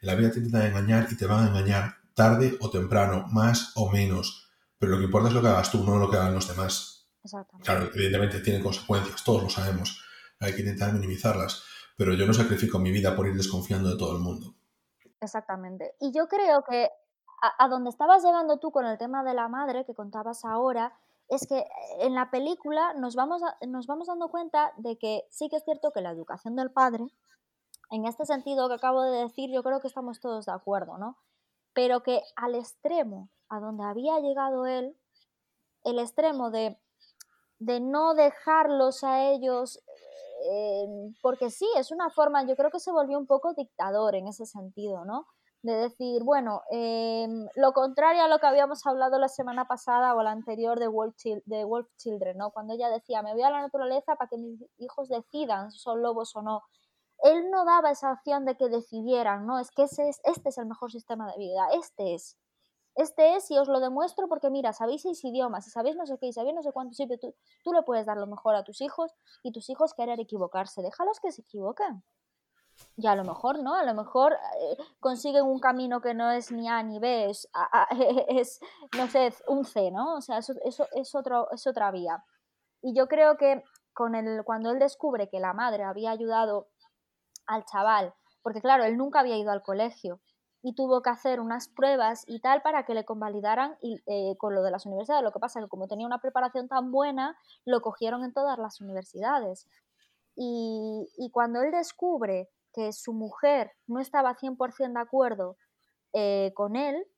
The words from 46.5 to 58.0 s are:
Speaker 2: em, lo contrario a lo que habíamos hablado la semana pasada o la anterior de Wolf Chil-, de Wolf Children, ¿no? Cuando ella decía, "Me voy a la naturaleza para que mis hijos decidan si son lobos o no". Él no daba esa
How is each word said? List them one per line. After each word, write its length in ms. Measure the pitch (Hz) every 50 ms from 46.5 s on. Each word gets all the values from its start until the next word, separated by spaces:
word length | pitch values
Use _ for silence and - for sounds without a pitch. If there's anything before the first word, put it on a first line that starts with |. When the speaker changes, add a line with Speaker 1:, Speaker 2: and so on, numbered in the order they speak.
| 208 196 - - -
Speaker 2:
em, 760 | 233 233 226 226 226 226 226 226 226 226 226 226 226 214 202 -
lo 180 | 247 277 269 262
contrario 520 | 269 262 269 262 285 294 320 330 349 330
a 40 | 320
lo 120 | 320 311
que 80 | 311 285
habíamos 360 | 269 285 285 277 294 285 -
hablado 340 | 285 262 262 262 262 262 269
la 80 | 269 269
semana 400 | 269 - 262 247 240 254 254 254
pasada 480 | 254 247 - - 240 247 254 254 247
o 60 | 226 220
la 100 | 214 214
anterior 480 | 220 226 - 220 214 226 226 233 233
de 80 | 240 226
Wolf 260 | 214 220 220 226 226
Chil-, 280 | _ - 233 214 208 -
de 160 | - 220 214 214
Wolf 220 | 202 226 240 240 _ _ _
Children, 380 | - 240 214 208 190 185 180
¿no? 140 | 185 202 208
Cuando 240 | 208 220 214 214 226
ella 140 | 233 247 240
decía, 340 | 226 233 _ _ 202 220 214
"Me 100 | 208 214
voy 100 | 226 247
a 80 | 269
la 100 | 285 285
naturaleza 560 | 285 277 - 277 269 254 262 277 269 - 302
para 120 | 294 254 233
que 100 | - 233
mis 220 | 233 233 233 220 240 - _ _
hijos 300 | 240 254 - - 277 254
decidan 600 | 254 233 233 _ - 294 302 247 214 196 196 214
si 80 | 214 -
son 240 | - 247 233 233 233
lobos 320 | 240 226 226 226 226 -
o 80 | 220 208
no". 200 | 214 214 214 - _ _ _ _ _ _ _ _ _ _ _
Él 320 | - - 311 339 339 370 381
no 120 | 381 359
daba 280 | 339 339 339 320 302 285
esa 200 | -